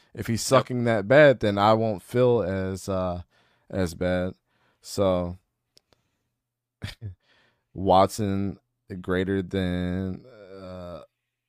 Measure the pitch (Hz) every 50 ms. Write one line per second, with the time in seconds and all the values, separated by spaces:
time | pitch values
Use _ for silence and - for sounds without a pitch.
0 | _ _ - - 110 - 117 104 - - 135 127 117 - 127 123 120 120 113 107
1 | 98 101 131 147 151 143 127 - - 104 101 101 101 107 110 113 113 113 107 87
2 | - - - 123 127 123 120 117 95 85 98 95 95 95 95 92 - - 95 92
3 | 92 90 90 87 87 _ _ _ _ _ _ _ _ - - 98 92 87 82 -
4 | 90 90 90 90 90 92 92 _ _ _ _ _ _ _ _ _ - - - -
5 | 101 95 92 90 87 87 90 - _ _ _ _ _ _ _ _ _ _ _ _
6 | _ _ _ _ _ _ _ _ _ _ _ _ _ _ _ _ - - - -
7 | 113 101 90 _ _ _ _ _ _ _ _ _ _ _ - 90 95 95 90 92
8 | 98 95 - - 107 98 98 98 98 98 - - _ _ _ _ _ - 101 90
9 | 90 - 92 90 95 92 98 98 92 87 98 98 92 90 90 90 90 90 90 92
10 | 95 95 92 - - 127 123 107 101 92 95 95 95 92 92 92 90 87 87 76
11 | 64 _ _ _ _ _ _ _ _